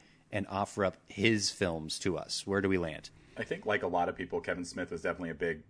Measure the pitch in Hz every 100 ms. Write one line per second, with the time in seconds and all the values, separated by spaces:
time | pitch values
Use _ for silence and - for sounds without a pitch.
0 | - _ _ 104 98 98 101 - 95 -
1 | - - 113 110 98 - 92 82 78 -
2 | 98 78 - - - 98 98 95 85 76
3 | - - - - 107 165 107 104 98 87
4 | 87 90 90 90 85 90 87 - 87 82
5 | 90 85 85 78 85 78 -